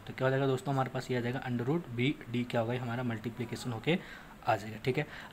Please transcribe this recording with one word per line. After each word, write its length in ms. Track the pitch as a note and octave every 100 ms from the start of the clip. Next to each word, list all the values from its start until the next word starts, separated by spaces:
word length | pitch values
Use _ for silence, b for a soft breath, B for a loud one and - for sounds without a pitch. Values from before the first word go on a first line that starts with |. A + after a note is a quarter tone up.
| -
तो 60 |
क्या 140 | - C3
हो 20 |
जाएगा 180 | C3+ C#3
दोस्तों, 260 | B2+ -
हमारे 160 | C3+ C3
पास 200 | B2+ -
ये 60 | B2+
आ 40 |
जाएगा 200 | A#2+ C3+
under 260 | A#2+ A#2+ A#2+
root 180 | E3+ D3+
B, 160 | A#2+ B2+ D3 -
D 120 | A#2+ B2
क्या 160 | A#2+
होगा, 120 | A2+
ये 60 | B2
हमारा 240 | B2 A#2+ B2
multiplication 680 | A2 A#2+ A2+ A#2 A2 C3
होके 260 | A2 D3 F3+ B B B B -
आ 100 | G#2+
जाएगा, 220 | G#2+ G#2+
ठीक 200 | C3 C3+
है। 80 | D3 B B